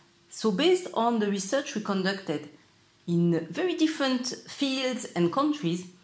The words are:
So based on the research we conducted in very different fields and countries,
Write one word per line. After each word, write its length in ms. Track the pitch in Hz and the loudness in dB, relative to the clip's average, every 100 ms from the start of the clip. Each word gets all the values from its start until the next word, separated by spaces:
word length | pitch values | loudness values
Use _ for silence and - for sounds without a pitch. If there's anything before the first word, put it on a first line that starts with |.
| _ _ - | _ _ -14
So 220 | - 220 | -4 -2
based 360 | 185 311 359 359 | 2 4 4 0
on 260 | - 233 233 | 0 2 2
the 100 | 208 | 0
research 460 | 202 190 277 277 214 | 0 0 -2 -2 -6
we 60 | |
conducted 680 | 208 196 185 196 - 151 - - _ _ _ _ - | -2 0 0 -2 -4 -6 -6 -20 _ _ _ _ -2
in 380 | 170 170 165 165 | 2 4 2 -2
very 260 | 175 359 330 | -4 -2 2
different 500 | 311 - 269 254 254 - - | 2 2 0 0 -2 -8 -10
fields 560 | - 277 262 254 247 - 175 | -4 -2 0 0 -2 -2 0
and 180 | 175 | 2
countries, 500 | 214 302 294 165 175 - - | 2 0 0 -2 -2 -6 -18